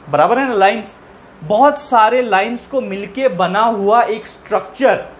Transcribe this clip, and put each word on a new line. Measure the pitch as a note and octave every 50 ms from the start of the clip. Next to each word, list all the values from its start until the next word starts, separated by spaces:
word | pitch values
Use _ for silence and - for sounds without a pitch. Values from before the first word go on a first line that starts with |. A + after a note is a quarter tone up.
| - -
बराबर | C#3+ D3 D#3 F#3 A#3+ C4
है | C4+ C4
ना, | A#3
लाइंस। | G3 F#3+ G3 A3+ A3 G#3+ - - - - - - - - - - - D#3+
बहुत | D3+ G#3+ A3 C4+ D4 D4 C#4+
सारे | - - B3+ A3+ G#3+ A3 A#3+ B3+
lines | B3 A3 F#3+ F#3+ G3+ A3+ A#3+ A#3 - -
को | C#4 C4
मिलके | G#3+ G3+ F#3+ G3 G3+ G3 - C4 C4+ B3+
बना | F#3+ E3+ F#3 E3+ F#3 G#3
हुआ | A3+ A#3 A3+ G3+ G3 G3+ A3 A#3+ A#3
एक | - A3 G#3+ - -
structure, | - - - - G#3 F#3+ - - - - C4+ A#3+ F#3+ - - - -